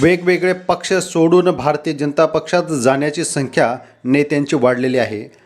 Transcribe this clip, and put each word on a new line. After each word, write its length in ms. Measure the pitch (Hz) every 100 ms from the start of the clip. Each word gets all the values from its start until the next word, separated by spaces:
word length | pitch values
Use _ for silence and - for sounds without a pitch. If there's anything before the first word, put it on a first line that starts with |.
वेगवेगळे 520 | 151 175 175 175 185
पक्ष 400 | 180 - 175 -
सोडून 580 | 190 175 165 165 180 180
भारतीय 420 | 143 147 147 165
जनता 320 | 147 147 143 156
पक्षात 380 | 160 156 175
जाण्याची 600 | 165 147 120 139 147 151
संख्या 520 | 156 147 131 - 120 127 - _
नेत्यांची 520 | 127 139 147 147 139 143
वाढलेली 420 | 123 123 127 127
आहे. 340 | 104 107 123 _